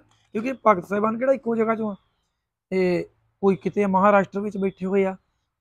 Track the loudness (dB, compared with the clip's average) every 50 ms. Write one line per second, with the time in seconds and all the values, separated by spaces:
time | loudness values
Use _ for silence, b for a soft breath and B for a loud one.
0 | -8 _ _ _ _ _ -8 -6 -6 -6 -8 -2 0 2 2 2 0 -4 -4 -2
1 | -2 -2 -2 -2 0 0 0 0 0 -4 -2 -2 0 -2 -2 -4 -4 -6 -8 -10
2 | _ _ _ _ _ _ _ _ _ _ _ _ _ _ -2 0 0 2 0 -2
3 | -4 -6 _ _ _ _ _ _ 0 0 0 0 -2 -4 -2 -2 -2 0 2 2
4 | 4 4 4 4 2 0 -4 -8 -8 -8 -6 -4 -4 -4 -4 -6 -6 -2 0 0
5 | 0 0 -2 -8 _ _ _ _ _ _ _ _